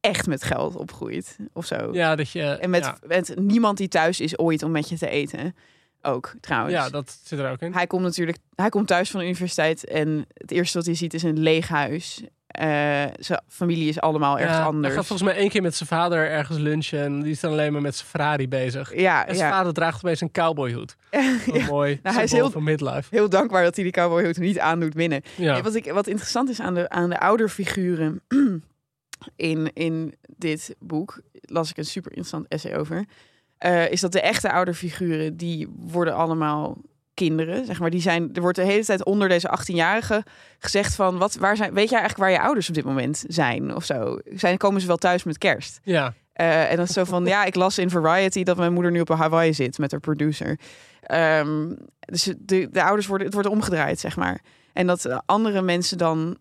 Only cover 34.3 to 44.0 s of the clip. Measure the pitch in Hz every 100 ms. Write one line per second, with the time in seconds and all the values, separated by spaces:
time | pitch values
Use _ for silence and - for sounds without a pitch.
34.3 | 226 208 170 180 165 180 - 175 160 156
35.3 | 160 170 160 - - 170 170 170 - 165
36.3 | 160 156 151 151 - - _ _ - 175
37.3 | 160 160 196 254 175 170 175 170 170 165
38.3 | - 175 180 190 202 220 190 185 202 196
39.3 | 175 175 - - 170 165 214 - 214 214
40.3 | - - _ - 196 202 - 190 180 196
41.3 | - 196 208 208 196 214 240 208 202 190
42.3 | 180 - 277 170 160 131 135 127 151 -
43.3 | 170 135 117 67 58 170 135